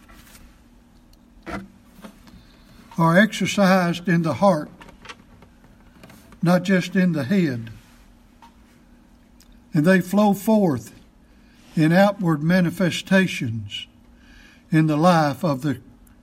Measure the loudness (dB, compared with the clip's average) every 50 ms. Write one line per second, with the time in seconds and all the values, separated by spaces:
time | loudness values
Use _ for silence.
0 | -20 -20 -20 -20 -20 -20 -20 -20 -20 -20 -20 _ _ _ _ _ _ _ _ _
1 | _ _ _ _ _ _ _ -20 -14 -12 -12 -12 -14 -16 -20 _ _ -20 -20 -20
2 | -20 -20 -20 -20 -20 -20 -20 -20 -20 -20 -20 -20 -20 -20 -20 -20 -20 -10 -4 0
3 | 0 2 4 4 2 2 0 -4 -6 -4 0 0 2 2 2 2 0 -2 -4 -4
4 | -2 -2 0 0 0 -2 -2 0 2 2 2 0 -4 -10 -16 -20 -20 -20 -20 -20
5 | -20 -20 -20 -20 -20 -20 -20 -20 -20 -20 _ _ _ -20 -20 _ _ -20 -20 -20
6 | -20 -20 -20 -20 -20 -20 -10 -4 0 0 0 0 2 0 0 0 0 -2 0 0
7 | 0 0 0 -2 -4 -2 0 0 0 -2 -4 -6 -10 -14 -18 -20 -20 -20 -20 -20
8 | -20 -20 -20 _ _ _ _ _ -20 -20 _ _ -20 _ _ _ _ _ _ _
9 | _ _ _ _ _ _ _ -20 _ -20 -20 -20 _ _ -2 0 2 2 2 2
10 | 0 0 0 2 2 2 0 0 0 0 2 2 2 0 -2 -4 -8 -14 -20 -20
11 | -20 _ _ _ _ _ _ _ _ _ _ _ -20 -6 -2 0 2 4 4 4
12 | 4 2 2 -2 -2 -2 -2 -2 0 0 2 2 0 0 -2 -2 -2 -2 -4 -6
13 | -2 0 2 2 2 0 -4 -6 -6 -6 -6 -8 -10 -12 -14 -16 -16 -18 _ _
14 | _ -20 -20 -20 -20 -20 -20 -20 -20 -20 -20 _ _ _ 0 2 2 2 0 2
15 | 2 4 4 4 2 0 -2 -4 -4 -4 -4 -4 -4 -6 -6 -8 -12 -20 -20 _
16 | -20 -20 _ _